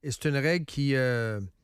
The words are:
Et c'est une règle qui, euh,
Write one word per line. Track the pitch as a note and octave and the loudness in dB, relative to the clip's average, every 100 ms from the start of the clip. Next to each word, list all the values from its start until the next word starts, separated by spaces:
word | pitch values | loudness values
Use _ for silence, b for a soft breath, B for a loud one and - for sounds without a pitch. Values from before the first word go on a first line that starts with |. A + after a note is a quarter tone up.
Et | D3 | -8
c'est | A2+ D#3 | -2 0
une | C#3 | 2
règle | D3 F3 D3+ | 2 0 -2
qui, | - C#3 C3+ | -2 2 2
euh, | B2+ A#2+ A2+ G#2+ G2 - | 2 2 0 -4 -8 -12